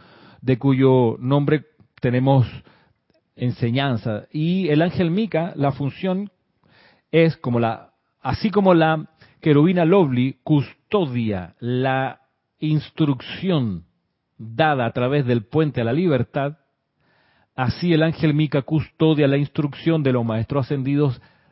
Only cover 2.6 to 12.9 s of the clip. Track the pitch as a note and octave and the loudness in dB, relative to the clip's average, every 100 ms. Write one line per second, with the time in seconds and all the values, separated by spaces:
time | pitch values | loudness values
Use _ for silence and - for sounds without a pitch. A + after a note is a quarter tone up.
2.6 | - _ _ _ _ _ _ - B2 - | -20 _ _ _ _ _ _ -6 -6 -2
3.6 | A#2 B2 C#3 A2+ A#2 G#2 - D3+ D#3+ F#3 | -2 0 -2 -2 -4 -8 -8 -4 -2 -2
4.6 | F3 D3 F3 - E3+ F#3 A3 D#3+ E3+ - | 0 0 0 0 -2 -2 -2 -4 -4 -2
5.6 | C#3 C#3 C#3 - F#3+ F#3 G3+ _ _ _ | -4 -2 -6 -6 -6 -6 -8 _ _ _
6.6 | _ _ _ _ _ D#3 E3 - C3 A#2+ | _ _ _ _ _ 2 2 0 -4 -2
7.6 | A#2 A2+ - _ _ _ B2+ - A3 F#3+ | -2 -4 -14 _ _ _ -10 -4 -2 2
8.6 | F#3+ E3+ D#3+ D#3+ - _ _ _ D#3+ C#3+ | 4 4 4 0 -6 _ _ _ 2 4
9.6 | E3 F3 D#3+ G3+ D#3 B2 C3 - - D3+ | 4 4 4 4 4 2 -2 -2 0 0
10.6 | B2 - - G#3 D#3 B2 A2 F#2+ F2 - | 0 -10 -4 -2 -2 -2 -2 -4 -6 -10
11.6 | A#2+ B2+ C3 C3 C3 - _ _ _ - | -6 -2 -2 -2 -4 -8 _ _ _ -8
12.6 | D#3 D3+ - | -2 -2 -2